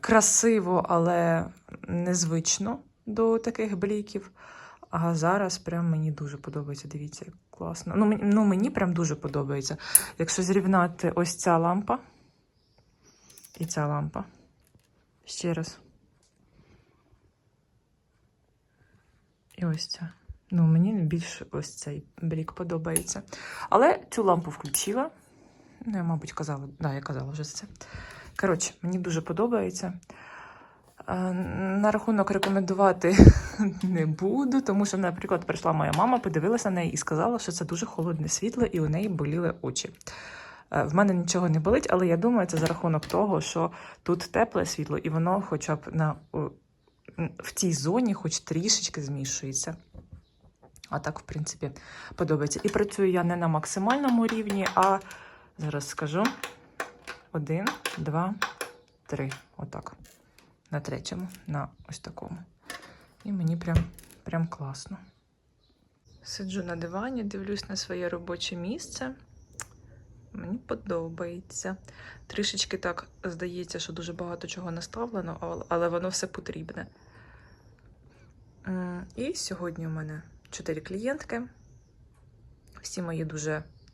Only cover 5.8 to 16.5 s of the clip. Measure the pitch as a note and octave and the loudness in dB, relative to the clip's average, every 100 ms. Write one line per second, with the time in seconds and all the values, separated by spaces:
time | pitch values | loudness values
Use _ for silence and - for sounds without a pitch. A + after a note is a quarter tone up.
5.8 | E3+ D#3 D#3 D3 C#3+ C#3+ D3+ D3+ C#3+ C#3 | 2 2 0 -2 -6 -8 -8 -8 -6 -10
6.8 | D3 D3 D3 - - - _ - E3+ E3+ | -8 -10 -10 -12 -16 -18 _ -10 -8 -6
7.8 | E3+ F#3+ G#3 G#3 G3+ G#3+ G#3 F#3 A3+ - | -2 2 4 4 4 6 6 4 2 2
8.8 | F3+ E3+ D#3+ D3 C#3+ C#3+ C#3 C#3 C3+ C#3+ | 0 2 0 -2 -2 -2 -2 -2 -4 -6
9.8 | - - - - E3 - F#3+ G3 F#3+ F#3 | 2 2 2 -4 -2 0 2 4 4 4
10.8 | F3 F3 E3+ F3 F3 - F3+ E3 E3+ G3 | 4 2 0 0 -2 0 4 4 4 0
11.8 | G#3 C4 - _ _ _ _ _ _ _ | 0 -4 -4 _ _ _ _ _ _ _
12.8 | _ _ _ _ _ - - - E3 D#3 | _ _ _ _ _ -20 -16 -8 -4 -2
13.8 | D3 D3 D3+ - - - _ _ _ _ | -2 -2 -2 -6 -10 -16 _ _ _ _
14.8 | _ _ _ _ - - F3 D#3+ E3 - | _ _ _ _ -14 -4 -2 -2 -4 -10
15.8 | - _ _ _ _ _ _ | -20 _ _ _ _ _ _